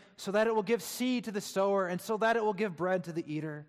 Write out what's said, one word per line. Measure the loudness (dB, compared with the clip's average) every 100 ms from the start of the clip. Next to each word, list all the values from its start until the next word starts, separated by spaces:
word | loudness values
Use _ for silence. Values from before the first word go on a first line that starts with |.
| -20 -10
so | -2
that | 2 4
it |
will | 2
give | 2 0
seed | -2 -2 0 0
to | -2
the | -6
sower | -4 0 4 4 2
and | -2
so | -4 0
that | 2 4
it |
will | 2
give | 0 -4 -2
bread | 0 0 0
to |
the | -6 -4
eater. | -6 -6 -8